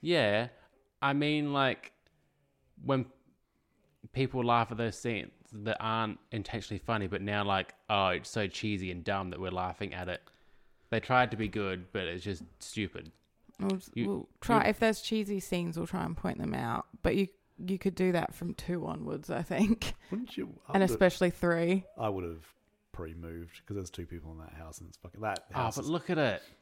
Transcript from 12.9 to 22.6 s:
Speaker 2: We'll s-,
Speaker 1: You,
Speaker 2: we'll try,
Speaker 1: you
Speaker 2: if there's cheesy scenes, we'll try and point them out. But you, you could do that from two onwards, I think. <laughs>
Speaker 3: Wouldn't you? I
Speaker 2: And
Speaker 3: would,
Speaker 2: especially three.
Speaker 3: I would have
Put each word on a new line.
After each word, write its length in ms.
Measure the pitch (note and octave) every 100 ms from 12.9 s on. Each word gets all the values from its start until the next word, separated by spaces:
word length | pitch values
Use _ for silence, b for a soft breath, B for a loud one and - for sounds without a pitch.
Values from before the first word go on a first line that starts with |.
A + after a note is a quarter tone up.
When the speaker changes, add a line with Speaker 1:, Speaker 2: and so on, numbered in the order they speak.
| E2+ D#2+ - _ _ _ _
Speaker 2:
We'll 180 | G3 F#3+
s-, 140 | -
Speaker 1:
You, 140 | - A#2+
Speaker 2:
we'll 200 | G3+ - _
try, 240 | - A3+
Speaker 1:
you 60 | -
Speaker 2:
if 80 | G#3+
there's 220 | A3+ G#3+
cheesy 400 | - A3 G#3 G3+
scenes, 360 | - F3+ F3 E3
we'll 100 | E3+
try 180 | F#3
and 120 | E3+ E3
point 220 | F#3 -
them 160 | -
out. 320 | - A#2 A2+ - -
But 140 | - -
you, 120 | F#3+ _ _ _
you 140 | F3+ F#3+
could 160 | G3
do 180 | E3+ F#3
that 220 | E3+ -
from 200 | - E3+
two 320 | - - F3 -
onwards, 440 | - - - D3+
I 120 | E3+
think. 520 | E3+ F#3 G3+ A3+ - -
<laughs> 80 | -
Speaker 3:
Wouldn't 260 | G#3 B3 -
you? 120 | F#3 - -
I 60 |
Speaker 2:
And 80 | F3+
Speaker 3:
would, 80 | F#3+
Speaker 2:
especially 400 | F3+ F#3 - F3+
three. 540 | E3+ F3 E3 E3+ F#3+ F#3 -
Speaker 3:
I 100 | A2+
would 160 | F#2+
have 200 | F2 E2 E2 _